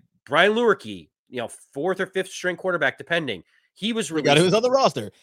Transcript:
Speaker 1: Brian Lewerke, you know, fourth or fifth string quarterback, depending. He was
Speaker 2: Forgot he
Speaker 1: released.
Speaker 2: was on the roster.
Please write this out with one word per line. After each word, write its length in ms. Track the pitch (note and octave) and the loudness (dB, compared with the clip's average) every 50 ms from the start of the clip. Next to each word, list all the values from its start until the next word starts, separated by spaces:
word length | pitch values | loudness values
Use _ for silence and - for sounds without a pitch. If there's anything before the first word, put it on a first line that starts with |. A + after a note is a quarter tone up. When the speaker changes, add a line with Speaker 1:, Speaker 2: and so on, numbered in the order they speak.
| _ _ _ _ _ | _ _ _ _ _
Speaker 1:
Brian 280 | - C#3+ D3+ F3+ G3+ G#3+ | -2 2 4 4 4 4
Lewerke, 540 | A3+ A#3+ A#3 G3 - - G#2+ G#2 F2+ D#2 - _ _ _ _ | 2 2 2 0 0 -4 -10 -14 -14 -14 -18 _ _ _ _
you 80 | - B2 | -10 -8
know, 100 | A#2 G#2+ | -8 -8
fourth 500 | - - _ _ - C#3 D3 F#3 F#3 F#3 | -10 -16 _ _ -10 -6 -4 -4 -4 -4
or 60 | F#3+ | -6
fifth 240 | F3+ - F#3+ F3+ - | -6 -6 -6 -6 -6
string 260 | - - - F3+ F3 | -8 -8 -6 -6 -6
quarterback, 400 | E3 - F#3 F3+ E3+ D3 C3 - | -4 -4 -4 -2 -2 -2 -2 -2
depending. 460 | - C3+ - E3+ E3+ D#3+ C3 G#2 F2 - _ _ _ _ _ _ | -4 -6 -4 -4 -4 -2 -4 -8 -10 -12 _ _ _ _ _ _
He 200 | _ F#3 A3 A#3 | _ -6 -4 -4
was 160 | A3+ G3+ C#3+ | -4 -4 -4
Speaker 2:
Forgot 280 | E3 D#3 D3 D3 C#3+ | -4 0 2 4 6
he 60 | D3+ F3 | 6 6
Speaker 1:
released. 20 | |
Speaker 2:
was 100 | F#3+ E3 | 6 4
on 80 | A3 A3+ | 2 2
the 80 | B3 | 2
roster. 400 | B3+ C#4 C4 G#3 - C3 A2 G2 - _ | 2 4 4 2 2 -2 -6 -10 -12 _